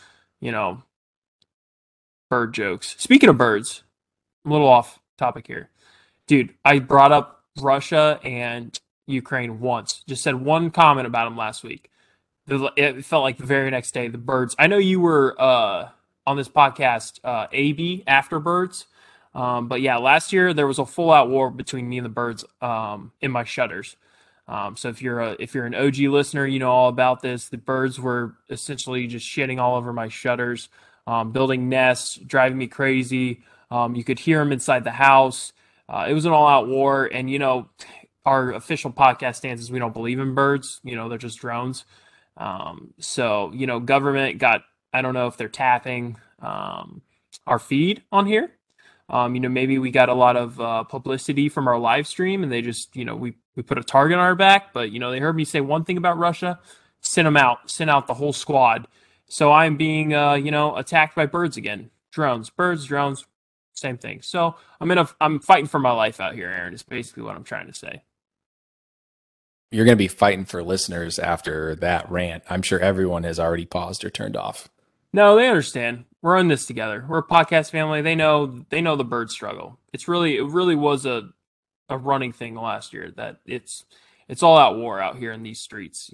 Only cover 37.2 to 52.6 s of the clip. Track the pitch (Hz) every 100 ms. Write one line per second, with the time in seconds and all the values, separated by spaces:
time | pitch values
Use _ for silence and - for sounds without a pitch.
37.2 | 127 139 139 127 110 - - - _ _
38.2 | - 135 127 107 - 156 135 120 135 120
39.2 | 131 117 131 117 113 127 120 110 117 127
40.2 | 135 131 139 139 131 - 127 117 113 117
41.2 | 120 113 123 117 127 127 - _ _ _
42.2 | _ - 101 92 - 85 - _ - -
43.2 | 117 104 98 113 131 120 120 139 139 139
44.2 | 135 92 127 110 - _ _ 127 131 127
45.2 | 123 - 107 - 131 123 131 123 120 113
46.2 | _ _ - 50 50 50 50 - - _
47.2 | _ - - 120 - 139 170 208 - 196
48.2 | 196 214 339 _ _ _ _ _ - 123
49.2 | 123 123 127 127 131 135 131 131 123 127
50.2 | 123 123 120 120 117 113 113 139 127 131
51.2 | - 143 143 156 135 120 120 131 147 -
52.2 | 185 196 160 120